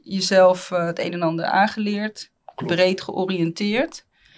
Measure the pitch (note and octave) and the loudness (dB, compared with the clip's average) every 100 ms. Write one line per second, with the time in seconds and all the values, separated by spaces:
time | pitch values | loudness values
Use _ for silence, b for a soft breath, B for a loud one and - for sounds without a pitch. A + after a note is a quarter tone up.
0 | - F#3+ F#3 G3 F#3 F#3 - F3+ E3+ E3+ | -8 -4 2 6 6 6 0 -2 -2 -4
1 | - F3 E3 E3 - F#3+ G#3+ A3 G#3 G#3 | -4 -2 -2 -2 0 2 2 0 -4 -2
2 | G#3+ G#3+ - _ - - E3 E3+ F#3 F#3 | -6 -10 -18 _ -20 -10 -4 2 2 2
3 | - - F#3 F#3 E3 E3 G#3 A3+ D#4+ - | -4 -4 -2 0 -2 -2 -2 -2 -2 -8
4 | - B B | -20 B B